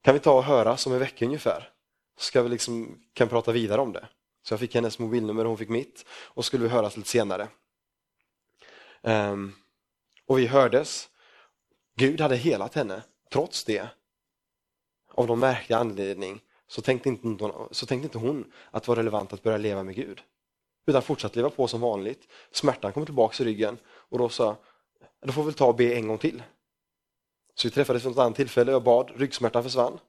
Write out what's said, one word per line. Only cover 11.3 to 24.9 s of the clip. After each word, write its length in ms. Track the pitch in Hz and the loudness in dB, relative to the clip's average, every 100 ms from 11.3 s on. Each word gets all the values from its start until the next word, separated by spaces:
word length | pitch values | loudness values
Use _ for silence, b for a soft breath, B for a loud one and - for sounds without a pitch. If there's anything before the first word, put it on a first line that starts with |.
| b b _ _ _ _ - | b b _ _ _ _ 0
Gud 260 | 135 156 | 2 2
hade 140 | 151 123 | 0 2
helat 380 | 151 110 104 | 0 0 -2
henne, 300 | 156 110 98 - _ _ | -4 -4 -6 -14 _ _
trots 340 | - 170 - | -2 -2 -6
det. 260 | - 104 110 - _ _ _ _ _ _ _ _ _ _ _ | -4 -4 -6 -16 _ _ _ _ _ _ _ _ _ _ _
Av 180 | - 117 | -2 0
någon 120 | 117 | 2
märklig 360 | 131 123 - 117 | 2 0 -2 0
anledning 680 | 117 98 98 95 95 104 _ _ _ | 0 -4 -6 -6 -8 -12 _ _ _
så 140 | - | -6
tänkte 280 | 110 127 135 | -2 0 -2
inte 340 | 117 117 104 | -4 -6 -6
hon, 240 | 107 - - | -6 -8 -10
så 140 | - 120 | -10 -6
tänkte 200 | 131 147 | -6 -6
inte 120 | 117 | -4
hon 360 | 117 147 - B B | -4 -4 -10 B B
att 120 | 107 | -8
det 40 | - | -2
var 80 | 117 | 0
relevant 380 | 113 104 98 | 0 -2 -4
att 100 | 101 | -4
börja 140 | 110 107 | -2 0
leva 260 | 107 98 | -2 -4
med 120 | 95 95 | -6 -10
Gud. 280 | 117 95 _ _ _ _ _ _ - | -12 -14 _ _ _ _ _ _ 2
Utan 160 | 135 | 2
fortsatte 340 | - 139 104 117 | 2 -4 -4 -2
leva 140 | 135 | -2
på 180 | - 123 | 0 -2
som 140 | 117 | 0
vanligt. 460 | 120 101 101 131 _ B B | -2 -2 -6 -10 _ B B
Smärtan 420 | - 143 123 101 | 0 0 0 -4
kom 120 | 139 156 | -4 -2
tillbaka 380 | 139 110 - | 2 2 2
i 20 | 120 | -2
ryggen. 320 | 104 107 120 _ | 0 -2 -4 _
Och 320 | - _ 123 | -20 _ -2
då 120 | 120 | -2
sa 160 | - 113 | 0 -2
jag, 100 | 104 b b b | -2 b b b